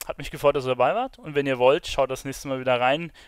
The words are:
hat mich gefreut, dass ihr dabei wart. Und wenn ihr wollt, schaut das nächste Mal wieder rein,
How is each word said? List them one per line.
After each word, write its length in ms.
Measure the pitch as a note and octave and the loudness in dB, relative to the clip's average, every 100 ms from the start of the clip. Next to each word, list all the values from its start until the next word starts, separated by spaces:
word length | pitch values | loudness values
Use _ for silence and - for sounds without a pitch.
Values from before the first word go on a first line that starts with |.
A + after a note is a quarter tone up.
| - | -12
hat 100 | - | -10
mich 140 | C#3 | -12
gefreut, 240 | D3+ C#3+ C#3+ | 0 2 2
dass 100 | C3 | 0
ihr 40 | |
dabei 260 | B2 B2+ G#3 | 2 2 2
wart. 240 | C4 - | -4 -8
Und 160 | F3 C#3+ | -6 -2
wenn 100 | C#3 | -2
ihr 140 | B2+ | 4
wollt, 260 | B2 C3 - | 6 4 2
schaut 240 | - C3 | -2 -2
das 160 | C3 C#3 | -4 -8
nächste 220 | B2+ C#3+ | -10 -8
Mal 120 | C3 | -4
wieder 220 | B2+ B2 | 0 2
rein, 300 | B2+ D3+ E3+ - | 2 0 -4 -14